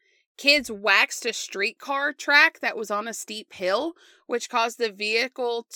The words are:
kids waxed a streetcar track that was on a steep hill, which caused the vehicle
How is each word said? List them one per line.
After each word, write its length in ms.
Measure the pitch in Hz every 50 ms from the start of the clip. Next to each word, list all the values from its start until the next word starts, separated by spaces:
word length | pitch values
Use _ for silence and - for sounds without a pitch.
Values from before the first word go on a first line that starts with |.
| _ _ _ _ _ _ _
kids 340 | - - 277 294 294 233 -
waxed 540 | 220 202 202 208 196 214 254 - - - -
a 80 | 233 208
streetcar 800 | - - - - 190 202 226 - - - 269 277 277 285 302 285
track 460 | - - 311 285 294 311 320 311 -
that 160 | 269 226 -
was 120 | - 220 196
on 160 | 208 208 220
a 60 | 233 208
steep 380 | - - - 214 214 - _ -
hill, 400 | - 190 180 196 233 294 339 - _ _ - _ _ _
which 240 | - 240 233 - -
caused 280 | - 233 226 240 226
the 140 | - 233 220
vehicle 760 | 190 196 214 214 220 226 254 254 - - 247 240 233 233 226 - -